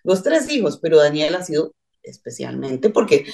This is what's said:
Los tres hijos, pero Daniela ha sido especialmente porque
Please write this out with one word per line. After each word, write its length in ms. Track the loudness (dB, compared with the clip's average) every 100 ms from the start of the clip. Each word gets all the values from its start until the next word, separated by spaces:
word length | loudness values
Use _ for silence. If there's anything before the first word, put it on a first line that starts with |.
Los 180 | -2 0
tres 280 | 2 0 0
hijos, 280 | -2 -2 -2
pero 160 | 2 4
Daniela 400 | 4 2 -2 -2
ha 60 |
sido 300 | -4 -4 -4 -6 _ _
especialmente 840 | -20 -20 -16 -12 -10 -8 -6 -2 0
porque 380 | 2 2 2 0